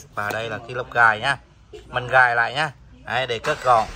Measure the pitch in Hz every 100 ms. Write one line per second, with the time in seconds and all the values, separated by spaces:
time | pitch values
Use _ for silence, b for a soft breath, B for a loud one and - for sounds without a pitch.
0 | - - 104 107 117 107 - - 120 120
1 | 117 107 123 139 _ _ _ - - 127
2 | 123 127 123 120 117 127 156 - - -
3 | - 113 131 113 147 147 127 120 104